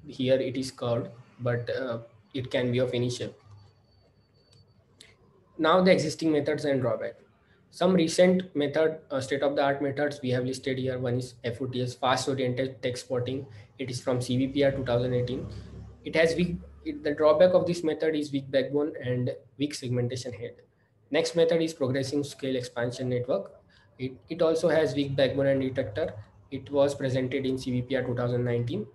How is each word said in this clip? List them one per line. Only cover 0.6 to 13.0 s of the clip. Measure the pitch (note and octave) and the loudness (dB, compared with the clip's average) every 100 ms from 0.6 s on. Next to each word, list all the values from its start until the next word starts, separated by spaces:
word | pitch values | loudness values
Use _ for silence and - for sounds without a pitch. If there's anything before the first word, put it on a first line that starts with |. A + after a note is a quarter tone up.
| B2+ | -6
curved, | - B2 A#2 - - - - | -6 -2 -2 -2 -12 -20 -6
but, | A#2+ A#2+ A#2 | -2 -2 -2
uh, | A2 C3 A#2 - - _ | -4 -4 -6 -10 -20 _
it | C3+ A#2+ | -8 -4
can | C3+ B2 | -2 0
be | A#2+ | 0
of | B2+ | 0
any | B2 B2 | 0 -2
shape. | - G#2+ - - - - _ _ _ _ _ _ _ _ _ _ _ _ _ - _ _ _ _ - | -4 -8 -10 -20 -20 -20 _ _ _ _ _ _ _ _ _ _ _ _ _ -20 _ _ _ _ -2
Now | D#3 F#3 | 4 6
the | F#3 | 6
existing | D3+ D3+ - D#3+ | 6 4 0 0
methods | D3 C#3+ D3 | 2 0 -2
and | D3 C3+ | 0 0
drawback. | A#2+ A2 A2+ - _ _ _ _ _ | 0 -2 -6 -10 _ _ _ _ _
Some | - F3+ | 0 2
recent | F#3 D#3+ - F3+ F#3 F3+ C#3+ | 4 2 6 6 6 0 -2
method, | C#3+ D3+ D#3 D#3 - | 0 2 0 0 -6
uh, | C3+ | -6
state-of-the-art | B2+ C#3 C#3+ C#3+ C#3 C#3 | -2 0 0 2 0 0
methods | C#3+ C3 D3 - | -2 -2 -4 -2
we | B2+ | -2
have | B2 | 0
listed | B2+ C3 C3+ B2+ | -2 -4 -4 -2
here. | C3 B2+ | -2 -2
One | B2+ B2 | -2 -2
is | B2 - | -4 -6
F | A#2+ - | -6 -4
O | B2+ | -4
T | B2 | -2
S, | B2 | -4
fast | - B2+ B2+ - | 0 2 2 2
oriented | C3 B2+ B2 C3 - | 0 -2 -2 -4 -2
text | B2+ B2 | -6 -6